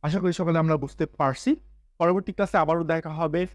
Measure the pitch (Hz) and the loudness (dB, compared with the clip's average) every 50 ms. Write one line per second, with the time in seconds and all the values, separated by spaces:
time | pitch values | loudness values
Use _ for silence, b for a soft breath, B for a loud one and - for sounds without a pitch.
0 | - 151 156 196 180 180 165 - 185 165 165 165 160 160 160 151 135 135 - - | -2 -2 -2 0 0 0 0 0 0 0 2 2 2 2 2 0 0 -6 -4 -4
1 | 160 - - - 147 135 131 - - 247 302 - - - - _ _ _ _ _ | -6 -6 -2 -2 0 0 0 0 0 0 0 0 -2 -20 -20 _ _ _ _ _
2 | 170 170 180 196 190 - 185 - 202 185 - 196 160 151 160 170 170 156 165 165 | 2 2 2 2 -2 -4 -2 -2 -2 0 2 2 2 2 2 0 0 0 -2 -2
3 | 160 160 151 156 165 160 151 170 180 180 | -2 -6 -4 -4 -2 -2 0 -2 -2 -2